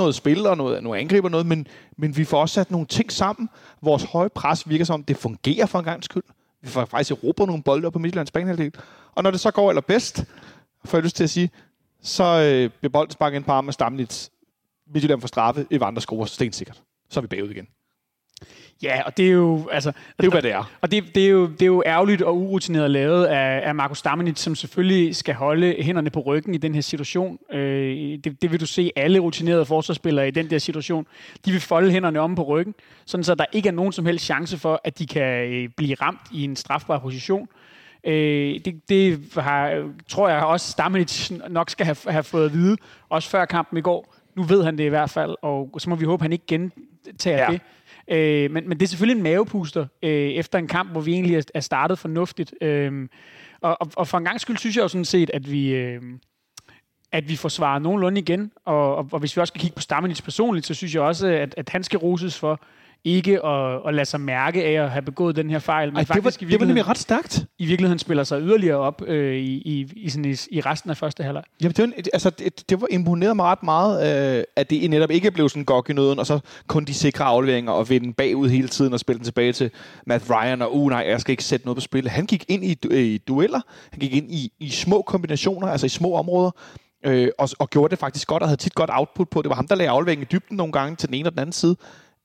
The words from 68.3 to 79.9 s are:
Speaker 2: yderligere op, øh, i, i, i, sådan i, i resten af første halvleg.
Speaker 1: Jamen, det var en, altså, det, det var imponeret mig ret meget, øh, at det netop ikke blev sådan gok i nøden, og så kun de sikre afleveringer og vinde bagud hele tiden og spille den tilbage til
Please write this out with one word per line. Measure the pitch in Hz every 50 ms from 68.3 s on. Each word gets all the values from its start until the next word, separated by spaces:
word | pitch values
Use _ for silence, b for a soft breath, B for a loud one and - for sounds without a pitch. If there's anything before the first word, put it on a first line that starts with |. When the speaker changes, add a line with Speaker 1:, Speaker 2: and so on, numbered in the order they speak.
| 147 139
Speaker 2:
yderligere | 160 180 220 220 185 165 143 139
op, | 135 139 143 - 196 -
øh, | 160 151 143 135 131
i, | 131 131 131 131 135 -
i, | 151 151 139 135 135 180
i, | 220 214 156
sådan | 127 151 147
i, | 139 135 127 - -
i | - 156
resten | - 135 156 - - 180
af | 151 -
første | 160 151 - - 147
halvleg. | 139 143 147 - _ _ -
Speaker 1:
Jamen, | 160 175
det | 165 -
var | 226 240 240 -
en, | 170 - -
altså, | 180 - 185
det, | 160 - 202 185 - - - -
det | 185 185
var | 247 -
imponeret | - 180 170 175 175 170 185 214 226
mig | 202 180
ret | 175 190 - -
meget, | 165 156 165 180 160 151 156 151 151 147 139 139 135 131 117
øh, | - - -
at | 143 139 -
det | 156 151 175 165
netop | 156 151 160 151
ikke | 156 175 190 214
blev | 185 175 151 135
sådan | - 151 139
gok | 143 131 123 123 -
i | 147
nøden, | 143 139 139 139 139
og | 117
så | - 147 147 - B B B B B
kun | - 156 147
de | 143 139
sikre | - 156 143 - - 151
afleveringer | 131 117 123 131 135 127 120 120 117
og | 92 87 110 120
vinde | 131 123 120 120 113
bagud | - 135 117 107 135 143 127
hele | 127 131 131 127
tiden | - - 139 131 123
og | 117
spille | - - 123 113
den | 117
tilbage | 120 - 123 120 123 120
til | - 131 113 - B B B